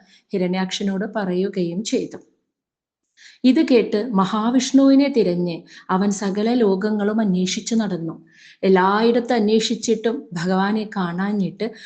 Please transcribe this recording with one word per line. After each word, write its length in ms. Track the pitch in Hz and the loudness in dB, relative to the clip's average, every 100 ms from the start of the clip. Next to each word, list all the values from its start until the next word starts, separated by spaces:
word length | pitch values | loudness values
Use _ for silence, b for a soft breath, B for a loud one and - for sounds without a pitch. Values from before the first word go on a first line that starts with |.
| b b b | b b b
ഹിരണ്യാക്ഷനോട് 720 | 202 180 185 185 - 202 190 214 226 | -4 -2 -2 -4 -4 -4 -4 -4 -4
പറയുകയും 680 | 190 180 196 196 170 170 220 | -4 -2 -2 -2 -4 -4 -4
ചെയ്തു. 340 | 233 - 143 - _ _ _ _ _ _ _ _ b b b 254 | -4 -4 -10 -20 _ _ _ _ _ _ _ _ b b b 2
ഇത് 220 | 262 320 | 4 4
കേട്ട് 400 | 247 202 208 233 196 | 4 4 -2 -2 0
മഹാവിഷ്ണുവിനെ 920 | 190 220 220 254 247 269 277 269 285 | 0 0 0 0 2 4 6 6 4
തിരഞ്ഞ് 540 | 277 185 175 175 165 B B B | 2 0 0 -4 -6 B B B
അവൻ 200 | 185 202 | 0 0
സകല 440 | 202 202 190 214 247 | -2 -4 -2 0 2
ലോകങ്ങളും 680 | 214 190 214 214 202 214 | 2 2 0 -2 -2 0
അന്വേഷിച്ചു 540 | 214 180 180 220 208 226 | 0 0 -2 -4 -4 -2
നടന്നു. 520 | 208 175 165 156 b b b b | -2 -4 -8 -12 b b b b
എല്ലായിടത്തും 720 | 196 185 185 208 233 240 233 247 | 2 4 4 4 2 2 0 0
അന്വേഷിച്ചിട്ടും 920 | 208 220 220 226 - 220 226 254 - | 2 2 0 -4 -2 -2 -2 -4 -8
ഭഗവാനെ 560 | 170 175 185 196 214 214 208 | -6 -2 0 0 -2 -4 -6
കാണാഞ്ഞിട്ട് 760 | 180 170 196 208 180 - 202 B | -6 -4 -4 -2 -4 -4 -8 B